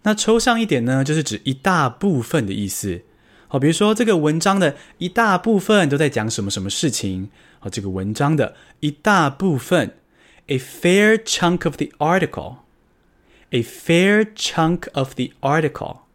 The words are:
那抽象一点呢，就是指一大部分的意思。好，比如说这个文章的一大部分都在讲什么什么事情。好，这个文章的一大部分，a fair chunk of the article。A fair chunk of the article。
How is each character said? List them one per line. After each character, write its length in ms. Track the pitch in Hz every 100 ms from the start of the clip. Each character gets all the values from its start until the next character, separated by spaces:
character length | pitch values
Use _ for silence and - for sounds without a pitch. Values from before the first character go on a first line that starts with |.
那 120 | 208
抽 240 | 214 - 226
象 220 | 254 233
一 60 | 220
点 180 | 135
呢， 180 | 117 131
就 120 | 135
是 100 | 156
指 160 | 147 107 -
一 80 |
大 340 | 135 196 180 135
部 340 | - 202 147
分 240 | 113 160 104
的 60 |
意 160 | 101 101
思。 360 | - 101 87 - _ _ _ _
好， 100 | 135
比 100 | 143
如 40 |
说 240 | 160 208 220
这 80 |
个 140 | 226 180
文 200 | 151 160
章 220 | 196 196
的 160 | 160 - - _
一 100 | 180
大 300 | 233 226 180
部 200 | 226 208
分 300 | 185 214 160
都 80 | 143
在 140 | 151
讲 200 | - 110
什 140 | -
么 80 | 101
什 100 | 98
么 80 | 95
事 220 | - 156
情。 380 | - 98 95 101 _ _ _
好， 100 | 98
这 120 | 110
个 80 | 98
文 240 | 95 98
章 220 | 107 143 156
的 200 | 117 - - _
一 100 | 147
大 380 | 147 220 196 147
部 280 | 135 190 135
分， 380 | - 180 104 - _ _ _ _ -
a 100 | 131
fair 580 | - - 175 190 214 220
chunk 400 | 220 - 175 180
of 140 | 165 -
the 80 | 147 _
article。 580 | 151 185 170 - 71 131 _ _ _ _ _ _ _ _ _
A 100 | 123
fair 680 | 117 - - 170 190 208 214 -
chunk 520 | - - 160 175 -
of 220 | - 135
the 160 | - 127 _
article。 600 | 139 156 151 - - - _